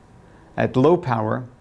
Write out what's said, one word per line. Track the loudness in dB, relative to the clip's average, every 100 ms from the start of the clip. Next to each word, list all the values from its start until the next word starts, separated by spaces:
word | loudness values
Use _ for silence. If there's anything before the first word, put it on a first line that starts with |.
| -20 -20 -20 -20 -16 -4
At | -2 2
low | 4 2
power | 0 -4 -2 -6 -8 -18